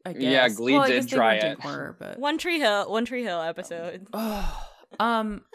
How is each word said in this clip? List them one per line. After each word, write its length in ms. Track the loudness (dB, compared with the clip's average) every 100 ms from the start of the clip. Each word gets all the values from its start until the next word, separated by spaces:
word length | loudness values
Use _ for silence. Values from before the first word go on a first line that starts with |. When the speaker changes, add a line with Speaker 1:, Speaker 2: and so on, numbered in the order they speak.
| -10
Speaker 1:
I 40 |
Speaker 2:
Yeah, 380 | -2 2 4 4
Speaker 1:
guess. 80 | 2
Speaker 2:
Glee 160 | 2
Speaker 1:
Well, 100 | 4
I 60 | 6
Speaker 2:
did 140 | 2
Speaker 1:
guess 80 | 2
they 60 | 4
Speaker 2:
try 160 | 4
Speaker 1:
weren't 80 | 4
doing 100 | 2
Speaker 2:
it. 80 | -2
Speaker 1:
horror, 360 | -8 -8 -10 -12
but 200 | -14 -6
Speaker 3:
One 200 | -2 -2
Tree 200 | -2 0
Hill, 320 | 2 2 0
One 140 | -2
Tree 180 | -2 -4
Hill 200 | -4 -4
episode. 640 | -4 -6 -8 -10 -10 -12 -10
Speaker 1:
Oh, 500 | -6 -4 -2 -2 -4 -12 -16 _ -2
um, 440 | 0 0 -2 -6 -10